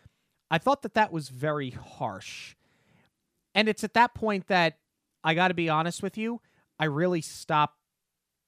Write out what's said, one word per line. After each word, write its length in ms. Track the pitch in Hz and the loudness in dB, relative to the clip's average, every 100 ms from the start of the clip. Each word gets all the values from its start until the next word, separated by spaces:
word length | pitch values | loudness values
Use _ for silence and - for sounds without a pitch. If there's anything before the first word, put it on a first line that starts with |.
| - _ _ _ - | -20 _ _ _ -4
I 80 | 165 | 0
thought 240 | 262 285 | 2 0
that 120 | 220 | 0
that 180 | 220 208 | 0 0
was 160 | 165 131 | -2 -8
very 420 | 127 151 151 131 | -6 -4 -2 -4
harsh. 840 | - - - 123 95 - - - - _ _ _ _ _ _ _ _ _ | -10 -16 -8 -6 -6 -12 -16 -18 -20 _ _ _ _ _ _ _ _ _
And 140 | 196 214 | 2 2
it's 160 | 202 | 0
at 100 | 208 | 0
that 200 | 226 240 | 4 2
point 340 | - 220 196 - | 2 -4 -2 2
that, 300 | 185 165 - _ _ _ _ | 2 2 0 _ _ _ _
I 120 | 160 | 0
gotta 200 | 165 185 | 2 2
be 140 | 170 165 | 2 0
honest 340 | 156 170 - | 0 0 -4
with 160 | 196 220 | -8 -4
you, 220 | 226 240 _ _ _ - | -6 -6 _ _ _ -4
I 80 | 156 | -2
really 340 | 143 180 175 | 2 0 0
stop 560 | - - - 151 147 _ _ _ _ _ _ _ | -4 -10 -2 2 2 _ _ _ _ _ _ _